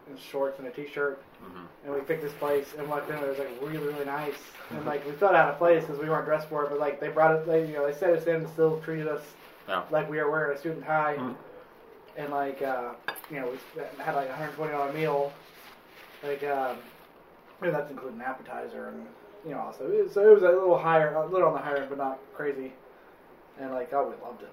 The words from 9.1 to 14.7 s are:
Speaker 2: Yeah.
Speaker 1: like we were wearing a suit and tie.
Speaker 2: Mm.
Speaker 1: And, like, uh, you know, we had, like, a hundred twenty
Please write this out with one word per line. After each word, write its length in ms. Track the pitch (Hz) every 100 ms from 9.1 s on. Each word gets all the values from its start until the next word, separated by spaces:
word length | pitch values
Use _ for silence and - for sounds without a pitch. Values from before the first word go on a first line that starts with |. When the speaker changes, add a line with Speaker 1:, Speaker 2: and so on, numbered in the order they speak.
| 143 - - - - -
Speaker 2:
Yeah. 160 | 92 -
Speaker 1:
like 180 | 156 156
we 80 | 151
were 140 | 147
wearing 260 | 160 151 139
a 40 |
suit 140 | 165 160
and 80 | 156
tie. 300 | 156 151 139
Speaker 2:
Mm. 180 | 127 - - - - - - - - -
Speaker 1:
And, 140 | 147
like, 300 | 143 139 135
uh, 300 | 135 127 120 120 - - -
you 100 | 147
know, 100 | 123 135 - 156
we 60 | 139 -
had, 120 | 156 143
like, 140 | 131
a 60 | 156
hundred 200 | 151 143
twenty 160 | 156